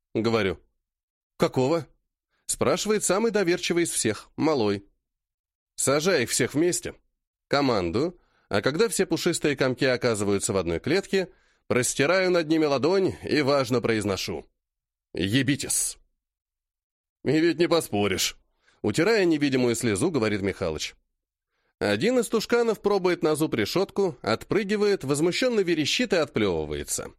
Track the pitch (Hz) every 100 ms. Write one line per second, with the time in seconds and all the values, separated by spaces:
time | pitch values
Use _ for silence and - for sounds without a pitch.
0 | _ 113 113 113 95 - _ _ _ _
1 | _ _ _ - 165 131 127 165 135 _
2 | _ _ _ _ - - 110 170 202 214
3 | - 190 226 208 170 160 - 175 165 -
4 | 110 101 - - 147 143 104 101 - _
5 | _ _ _ _ _ _ _ - - 147
6 | 175 160 117 - 120 139 175 - 76 -
7 | _ _ _ _ - 139 139 107 87 104
8 | 170 - _ _ - 104 131 160 226 -
9 | 180 160 175 156 151 135 131 123 135 123
10 | 123 104 101 98 - 98 85 82 - 185
11 | - 190 180 _ _ _ - 123 123 -
12 | 143 185 185 175 156 160 151 139 147 196
13 | 170 87 - 147 135 143 117 123 113 110
14 | 101 95 - 76 - _ _ _ _ _
15 | _ - 92 127 127 143 - - - -
16 | _ _ _ _ _ _ _ _ _ _
17 | _ _ 123 156 170 156 165 165 - 104
18 | 101 95 - - _ _ _ _ 104 107
19 | 185 226 175 151 143 131 123 113 120 95
20 | 165 143 107 104 98 - 87 76 - -
21 | _ _ _ _ _ _ _ - 202 208
22 | 202 254 - 220 - 240 233 196 202 202
23 | 180 170 160 147 156 117 101 170 196 -
24 | 190 - - 113 - 202 196 208 208 196
25 | 135 147 170 170 254 220 175 156 135 -
26 | 240 180 147 120 104 80 76 73 73 -
27 | -